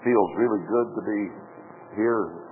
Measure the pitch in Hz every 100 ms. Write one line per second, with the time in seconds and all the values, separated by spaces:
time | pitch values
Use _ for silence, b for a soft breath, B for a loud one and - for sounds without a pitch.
0 | 120 117 92 90 120 104 82 117 117 -
1 | 98 104 98 85 - - - - - 104
2 | 113 117 87 85 -